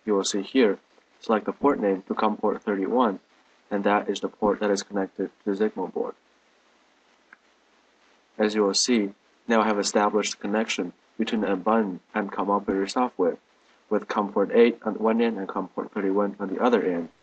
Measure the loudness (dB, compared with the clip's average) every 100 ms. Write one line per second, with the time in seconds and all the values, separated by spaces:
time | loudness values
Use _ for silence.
0 | -2 0 0 -4 -2 2 4 2 _ _
1 | _ _ -2 0 0 0 0 2 0 0
2 | -2 -2 -2 0 -2 -2 -2 -2 0 2
3 | 2 -2 -10 _ _ _ _ -2 2 2
4 | 0 -4 -6 -2 -2 0 0 -2 -2 -6
5 | -6 -6 -8 -6 -6 -2 -2 -2 -8 -6
6 | -6 -8 _ _ _ _ _ _ _ _
7 | _ _ _ -20 _ _ _ _ _ _
8 | _ _ _ -2 0 2 2 2 2 2
9 | 0 -6 _ _ 0 2 4 0 0 2
10 | 4 2 0 -4 -2 -2 -2 -4 -6 -10
11 | _ -6 -2 0 0 0 2 2 2 -4
12 | -6 -6 -4 -4 0 0 0 -2 -2 -2
13 | -2 0 0 0 _ _ _ _ _ -4
14 | -2 -2 -2 0 2 6 4 4 -6 -2
15 | 0 2 0 -2 -6 -6 -8 -8 -8 -4
16 | -2 0 0 -4 -6 -2 2 2 2 -2
17 | -6 -14